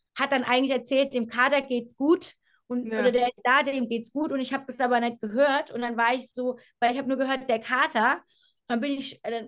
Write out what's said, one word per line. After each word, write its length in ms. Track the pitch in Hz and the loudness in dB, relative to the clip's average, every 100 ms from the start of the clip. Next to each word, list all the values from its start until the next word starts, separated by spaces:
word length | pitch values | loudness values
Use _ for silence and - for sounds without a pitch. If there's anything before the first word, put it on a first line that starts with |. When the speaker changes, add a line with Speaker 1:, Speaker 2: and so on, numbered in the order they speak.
| _ - | _ -4
Speaker 1:
hat 140 | 277 | 0
dann 120 | 269 | 0
eigentlich 280 | 240 254 262 | 2 2 2
erzählt, 420 | 254 240 269 277 | 0 0 0 2
dem 140 | 247 226 | -2 -2
Kater 340 | 226 262 277 | 2 2 2
geht's 340 | 269 240 233 - | 0 -4 -4 -2
gut 380 | 277 330 - - _ _ - | 2 2 0 -18 _ _ -8
und, 240 | 247 233 | -6 -4
Speaker 2:
Ja. 80 | 220 | 0
Speaker 1:
oder 120 | 247 | 2
der 160 | 247 247 | 4 2
ist 140 | - | 0
da, 200 | 240 269 | 2 4
dem 260 | 277 277 226 | 2 -2 -2
geht's 220 | 233 233 | -4 -4
gut 200 | 277 302 | -4 -2
und 80 | 269 | -4
ich 140 | 254 | -4
hab 140 | 269 269 | -6 -6
das 120 | 247 | -4
aber 200 | 247 240 | 0 2
nicht 220 | 240 233 | 0 -4
gehört 500 | 214 226 285 277 302 | -4 2 2 2 -2
und 100 | 233 | -6
dann 160 | 240 233 | -4 2
war 160 | 226 | 2
ich 180 | 254 - | 2 -4
so, 260 | - 254 247 _ _ | -6 -6 -6 _ _
weil 120 | 240 | 0
ich 60 | 254 | 0
hab 100 | 262 | -2
nur 100 | 262 | -2
gehört, 320 | 262 269 262 | 0 -2 0
der 100 | 226 | -2
Kater, 640 | 226 254 311 226 233 339 - _ _ _ - | 0 0 2 2 2 0 -6 _ _ _ -6
dann 120 | 233 | -4
bin 120 | 285 | -2
ich, 260 | 277 269 - | -4 -8 -10
äh, 240 | 254 233 | -8 -8